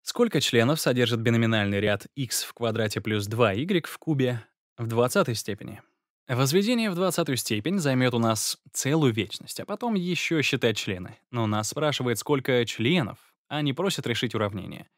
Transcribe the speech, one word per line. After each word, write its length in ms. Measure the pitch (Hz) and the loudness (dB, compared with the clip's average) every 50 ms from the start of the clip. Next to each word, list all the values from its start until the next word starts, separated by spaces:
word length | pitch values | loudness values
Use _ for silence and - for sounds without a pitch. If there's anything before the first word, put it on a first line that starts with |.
Сколько 400 | _ - - - 240 233 - 160 | _ -10 0 0 0 2 2 0
членов 400 | 123 - - 117 113 123 147 156 | 0 4 4 4 4 4 2 2
содержит 400 | - 160 127 123 123 113 120 113 | 2 0 2 2 2 2 2 0
биноминальный 580 | 113 120 117 113 117 113 113 110 104 101 101 101 | 2 2 4 4 4 4 2 2 2 2 0 0
ряд 280 | 104 104 104 101 - - _ | 0 0 0 -2 -4 -10 _
икс 280 | - 139 117 - - - | -8 -6 -4 -4 -6 -6
в 120 | - - | -6 -10
квадрате 480 | - 117 117 107 113 110 107 - 113 104 | -4 -4 -2 0 0 -2 -2 -2 -4 -4
плюс 240 | 113 110 104 101 | -2 -2 -2 -2
два 280 | 101 107 113 123 107 95 | -4 0 2 2 2 4
игрек 320 | 104 139 185 214 175 151 | 0 -2 0 0 0 0
в 120 | - - - | -2 -12 -10
кубе 440 | - - 160 139 131 123 123 117 - _ _ _ _ _ _ - | -4 -2 0 0 2 0 0 -4 -8 _ _ _ _ _ _ -8
в 80 | 110 | -6
двадцатой 480 | 113 113 117 120 123 - 151 143 - 117 | -2 2 2 2 4 4 2 2 2 0
степени? 480 | 104 - - 101 98 - - 101 104 - _ _ _ _ _ _ _ _ | -4 -4 -6 -8 -8 -8 -16 -16 -16 -20 _ _ _ _ _ _ _ _
Возведение 640 | _ 131 120 135 135 139 185 202 214 247 233 226 214 | _ 0 0 2 4 4 2 2 4 2 0 0 0
в 40 | 180 | 0
двадцатую 420 | 165 185 185 170 - 170 160 135 | 0 0 0 2 0 0 0 0
степень 420 | 120 - - 113 104 104 156 185 202 | -4 -2 -2 -2 -2 -2 -2 -2 0
займет 360 | 156 147 131 127 127 127 120 | 0 2 2 4 2 2 2
у 40 | 120 | 2
нас 400 | 117 113 110 107 - - - - _ - _ | 2 2 2 0 0 -4 -4 -6 _ -12 _
целую 400 | - - 135 147 165 156 131 110 | -4 -2 0 2 4 4 4 4
вечность, 480 | 110 98 - - - - - - - | 2 -2 -4 -6 -14 -12 -12 -12 -12
а 60 | - | -10
потом 260 | - 202 208 - 240 220 | -10 -8 -6 -4 -2 -2
еще 480 | 196 175 180 180 160 - - 170 160 | 0 0 -2 -2 -2 -2 0 0 0
считать 380 | 131 - - 131 - 120 110 - | 2 2 0 2 2 2 0 0
члены. 400 | - - 101 90 90 - 110 _ _ _ | -2 -6 -6 -6 -8 -12 -14 _ _ _
Но 160 | - 120 113 | -4 -2 0
нас 220 | 107 104 107 110 - | 0 0 0 -2 -2
спрашивает, 500 | - 143 147 151 139 - 131 123 120 107 | -4 -2 0 0 0 0 0 -2 -2 -2
сколько 460 | - - 147 139 127 - 131 123 120 | 0 0 0 0 2 2 2 2 2
членов, 680 | 110 - - 110 123 170 185 139 90 - - _ _ _ _ _ _ | 0 -2 -2 0 2 2 2 0 -2 -6 -12 _ _ _ _ _ _
а 120 | 139 147 | -6 -2
не 140 | 151 143 131 | -2 -2 -2
просит 320 | - 180 196 - - 131 | 0 -2 -2 -2 -2 -4
решить 280 | 120 120 - - 117 - | -4 -2 -2 -2 -2 -2
уравнение. 540 | 110 107 101 98 95 87 82 82 - - _ _ | 0 -2 -2 -2 -6 -10 -10 -14 -14 -16 _ _